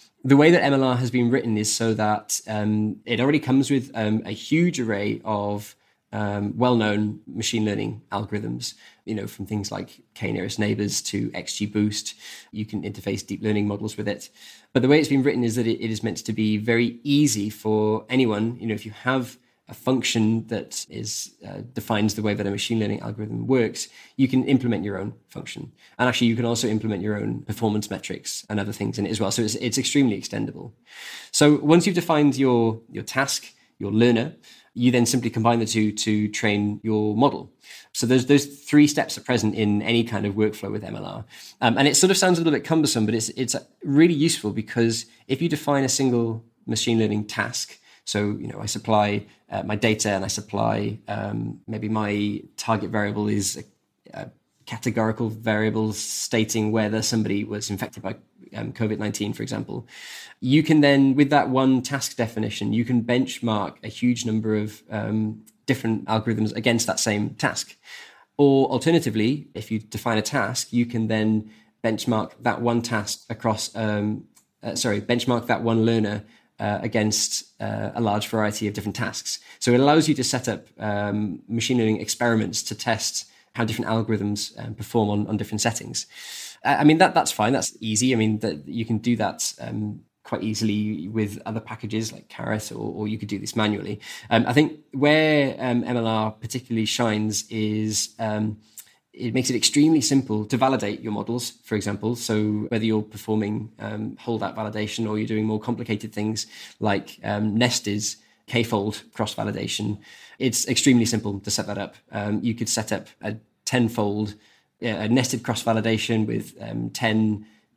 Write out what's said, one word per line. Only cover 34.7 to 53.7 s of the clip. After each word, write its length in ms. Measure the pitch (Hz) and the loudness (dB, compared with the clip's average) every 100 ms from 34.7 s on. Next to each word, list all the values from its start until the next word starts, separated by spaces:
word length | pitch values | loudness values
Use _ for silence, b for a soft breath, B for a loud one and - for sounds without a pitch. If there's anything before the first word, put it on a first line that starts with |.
| 117 | 2
you 140 | 123 | 4
then 160 | 123 117 | 4 4
simply 240 | 127 113 | 2 0
combine 300 | 113 113 117 | 2 2 2
the 60 | 110 | 2
two 260 | 113 107 | 2 2
to 340 | 107 110 107 104 | 0 0 0 0
train 520 | - 107 104 104 104 | 0 0 2 0 -2
your 340 | 110 107 107 107 | -2 0 0 4
model. 360 | 143 - - _ B B B | 2 2 -12 _ B B B
So 160 | - 120 | -4 4
those, 180 | 127 123 | 4 6
those 180 | 143 | 4
three 440 | 139 - - 147 147 | 4 -12 4 6 6
steps 280 | - - - | 4 -2 -6
are 40 | |
present 340 | - 120 107 | -2 0 2
in 280 | 101 104 104 | 2 2 2
any 200 | 107 117 | 2 2
kind 240 | 113 104 104 | 2 -2 -2
of 80 | |
workflow 380 | 101 107 107 98 | 2 0 0 -6
with 100 | 104 | -6
M 140 | 98 104 | -8 -10
L 100 | 95 | -10
R. 180 | 104 - B B B | -10 -14 B B B
Um, 180 | 117 139 | 2 6
and 80 | 143 | 4
it 100 | - | 6
sort 140 | 190 | 4
of 60 | 190 | 6
sounds 220 | 185 170 | 4 4
a 40 | |
little 160 | 165 143 | 4 0
bit 80 | - | 2
cumbersome, 400 | 160 143 117 107 | 2 2 2 2
but 80 | |
it's, 140 | 113 110 | 0 -2
it's 240 | - 127 - - _ | -4 -4 -4 -8 _
really 300 | 147 139 175 | 0 6 6
useful 360 | 151 160 - 107 | 6 2 0 -2
because 560 | 98 107 120 117 113 - b b | -4 -4 2 2 2 -6 b b
if 120 | 131 | -2
you 80 | 165 | 0
define 360 | 147 - 139 | -2 0 2
a 40 | 131 | 2
single 560 | - 131 120 117 113 - _ - | 2 2 2 0 -4 -12 _ -6
machine 320 | 113 123 113 | -2 2 2
learning 280 | 107 104 104 | 2 0 -4
task, 520 | - 110 - - - b b | -4 -4 -4 -10 -14 b b
so, 280 | - 104 104 | -6 -2 -2
you 160 | - - | -4 -8
know, 100 | 101 | -10
I 60 | 107 | -6
supply, 580 | 107 117 107 104 107 - b - | -6 2 2 4 0 -6 b -10
uh, 140 | 98 | -8
my 140 | 95 107 | -4 0
data 340 | 113 107 104 | 2 2 2
and 140 | 98 | 0
I 40 | 95 | -2
supply, 720 | - - 104 110 110 110 110 - | -6 -6 -2 0 0 -2 -6 -8
um, 540 | 104 104 110 110 107 - | -6 -4 -6 -6 -8 -10
maybe 200 | 107 107 | -8 -4
my 540 | 110 104 104 104 104 - - | -2 0 0 -2 -4 -10 -12
target 340 | - 107 104 | -2 -2 0
variable 380 | 110 101 104 104 | -2 -2 -2 0
is 280 | 104 98 - - | 0 -2 -6 -14